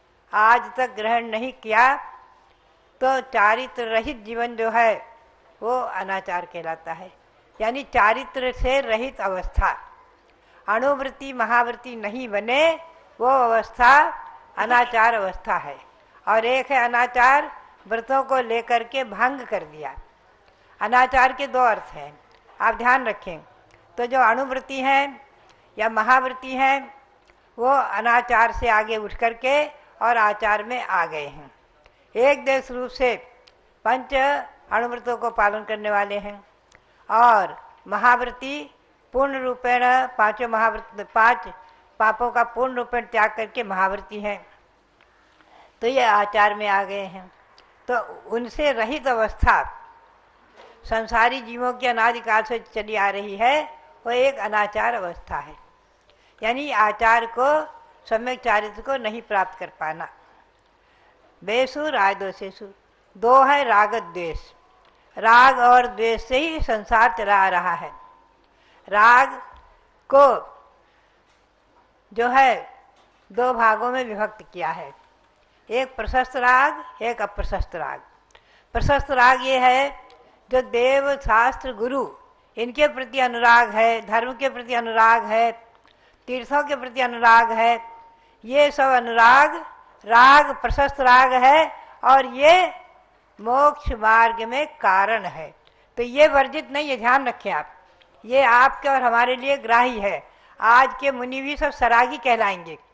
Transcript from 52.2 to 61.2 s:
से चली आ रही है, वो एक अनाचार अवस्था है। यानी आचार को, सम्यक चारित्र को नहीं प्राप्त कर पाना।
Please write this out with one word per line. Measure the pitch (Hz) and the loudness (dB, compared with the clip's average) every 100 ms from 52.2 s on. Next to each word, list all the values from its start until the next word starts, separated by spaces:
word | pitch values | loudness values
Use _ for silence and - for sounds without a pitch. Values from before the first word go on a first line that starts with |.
| 220 220 | -2 -2
से | 220 233 | -2 -6
चली | - 220 208 214 | -8 -10 -6 -2
आ | 196 | -2
रही | 196 208 196 | -4 -8 -2
है, | 233 294 294 - - _ 233 | 0 0 -2 -12 -20 _ -6
वो | |
एक | 247 269 269 | 0 0 -2
अनाचार | 208 214 208 214 220 | -4 -2 -2 -2 -4
अवस्था | 240 180 170 - 156 | -4 -8 -12 -12 -12
है। | 147 151 _ _ _ _ _ _ _ - | -12 -20 _ _ _ _ _ _ _ -10
यानी | 220 254 294 | -6 -4 -4
आचार | 220 214 208 226 233 226 | 0 0 2 2 2 0
को, | 233 269 302 302 - - _ - | -2 0 0 -2 -14 -20 _ -6
सम्यक | 220 247 254 | -6 -4 -6
चारित्र | 247 208 214 208 | -2 -2 -2 -10
को | 262 269 | -8 -6
नहीं | 220 226 | -6 -10
प्राप्त | - 202 185 - | -6 -4 -4 -8
कर | 175 | -16
पाना। | - 156 160 160 _ _ _ _ _ _ _ _ _ _ _ | -10 -10 -10 -14 _ _ _ _ _ _ _ _ _ _ _